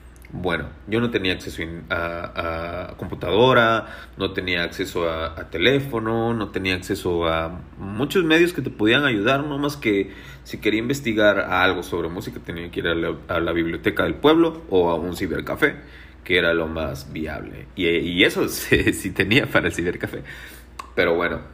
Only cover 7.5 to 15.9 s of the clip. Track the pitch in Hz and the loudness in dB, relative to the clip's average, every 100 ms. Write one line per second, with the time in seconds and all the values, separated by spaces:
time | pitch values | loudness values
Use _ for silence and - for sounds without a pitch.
7.5 | 85 - - 98 107 143 196 165 160 175 | -8 -14 -12 -8 -4 0 2 4 6 4
8.5 | 160 131 - 104 127 143 107 110 139 147 | 0 -6 2 4 4 4 2 2 2 0
9.5 | 139 143 147 113 101 98 - - - - | -2 -2 -2 0 0 0 -8 -18 -20 -14
10.5 | - 107 107 117 139 117 104 104 98 - | -4 0 0 0 -2 -2 4 4 4 2
11.5 | 90 95 90 87 90 82 90 - - - | 2 2 2 -2 -4 -4 -6 -8 -10 -10
12.5 | 85 87 87 87 82 85 78 - 85 82 | -10 -8 -4 -2 0 -2 -4 -4 -2 0
13.5 | 85 82 82 107 - 85 80 147 165 165 | 0 -2 -2 -2 0 0 4 6 6 4
14.5 | 160 - 92 85 82 87 85 87 71 69 | 0 0 2 4 2 -2 -4 -4 -4 -4
15.5 | 69 143 - - | 0 0 0 -12